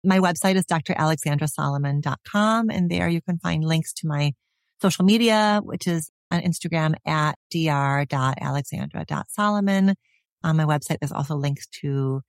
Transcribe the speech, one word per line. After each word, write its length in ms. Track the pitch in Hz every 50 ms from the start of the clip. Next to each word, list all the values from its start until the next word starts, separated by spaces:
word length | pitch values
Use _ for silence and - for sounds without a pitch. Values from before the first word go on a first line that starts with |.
| -
My 140 | 190 190 190
website 380 | 185 175 175 - - 190 190
is 100 | 190 180
D 80 | - 175
R 220 | 160 - - 175
alexandra 500 | - 156 156 160 - - 151 147 143 156
solomon 540 | 147 - - 147 143 139 143 143 143 139 143
dot 180 | 151 - - - _
com, 440 | - - 208 208 214 220 226 226 220
and 200 | - 190 180 170
there 180 | 170 175 175 170
you 140 | 170 165
can 160 | _ - 175 165
find 240 | - 175 170 156
links 300 | 156 160 160 160 160 - -
to 140 | - - 160
my 240 | 147 147 147 147 139 _ _ _ _ _ _ _ _ _
social 220 | - 190 - - 185
media, 560 | 190 214 233 233 226 220 214 214 208 208 208
which 240 | 208 - - - -
is 240 | 180 170 165 156 - _ _ _ _
on 80 | 170 170
Instagram 540 | - 180 160 - - 170 170 160 156 156 160 - _
at 320 | - 156 156 151 151 - _ _ _
D 160 | - 170 160 156
R 360 | 143 139 139 139 139 143 143
dot 320 | 135 - 135 131 131 131 -
alexandra 640 | - 135 135 143 143 - - - 135 147 - - 156
dot 200 | - - - - -
solomon. 640 | - - 208 208 208 208 196 196 196 196 190 196 196 _ _ _ _ _ _ _ _ _
On 140 | - 160 160
my 80 | 160 156
website, 340 | 151 151 147 - - 160 -
there's 120 | 147 143
also 240 | - - 147 143 156
links 320 | 143 139 143 143 - - _ - -
to 380 | - 143 139 139 135 135 131 135 -